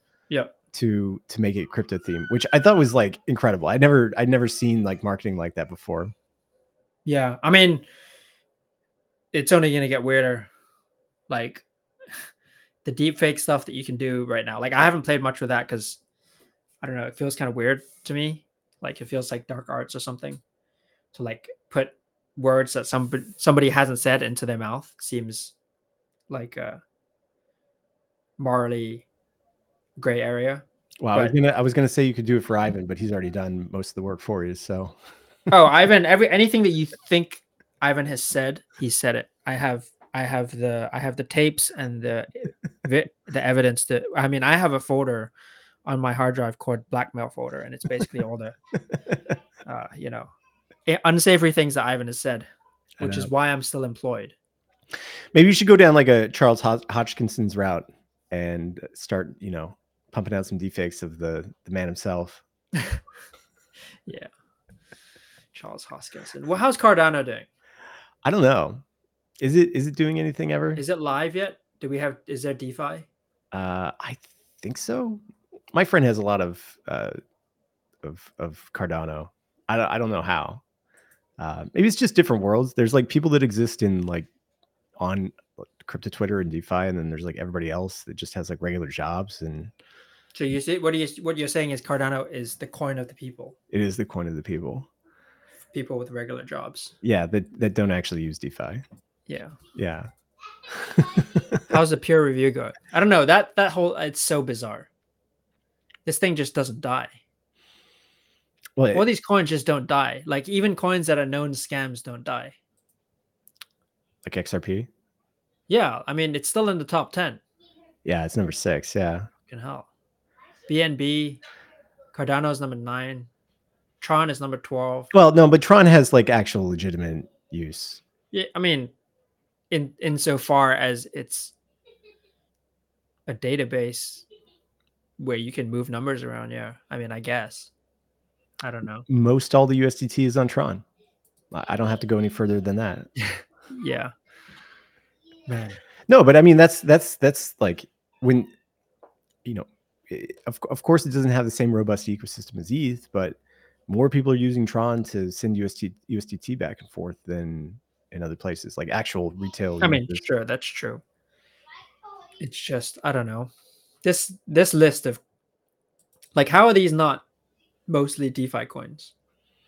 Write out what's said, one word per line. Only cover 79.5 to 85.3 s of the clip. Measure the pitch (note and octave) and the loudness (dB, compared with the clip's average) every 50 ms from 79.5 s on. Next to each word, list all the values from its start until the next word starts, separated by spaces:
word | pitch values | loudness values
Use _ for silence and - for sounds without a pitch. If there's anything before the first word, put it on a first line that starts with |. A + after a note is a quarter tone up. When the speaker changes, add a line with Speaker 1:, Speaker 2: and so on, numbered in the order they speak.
| _ _ _ - | _ _ _ -2
Speaker 2:
I | A2 A#2 | 0 0
don't, | A2 - | 0 0
I | - A2+ | 0 -2
don't | A#2+ A2 | -2 -2
know | G#2+ F2 - | -4 -4 -2
how. | F2 F2+ D#2 D2+ - - B2 - _ _ _ _ _ _ _ _ _ _ _ _ _ _ - | -2 -2 -2 -2 -6 -10 -16 -20 _ _ _ _ _ _ _ _ _ _ _ _ _ _ -12
Uh, | E2 D#2 D#2 D#2+ D#2+ - - | -10 -10 -10 -10 -12 -4 0
maybe | - G3 A3+ | 2 4 4
it's | - - | 4 2
just | B3+ - - | 0 0 2
different | F#3 E3 - B2 G#2+ | 0 0 0 0 0
worlds. | F#2+ G2+ G#2+ A#2 C3 B2+ - | 0 2 2 2 0 0 0
There's, | - A#2+ A2 C3 | 0 0 2 2
like, | C3+ B2 - | 2 0 0
people | - D3 D3+ D#3+ | 0 -2 0 2
that | D3 C#3+ C3+ | 2 2 2
exist | A#2+ G2+ A2 A#2 A2 - - A2+ | 0 0 -2 -4 -4 -2 -2 -2
in, | G2+ F#2+ F#2 F2 F2 | 0 0 -2 -2 -4
like, | F2 E2+ E2 - _ _ _ _ _ _ _ _ _ _ _ _ _ - | -6 -8 -8 -10 _ _ _ _ _ _ _ _ _ _ _ _ _ -8
on | F#2 F#2 F#2+ G2 F#2+ F#2+ | -6 -4 -4 -4 -6 -6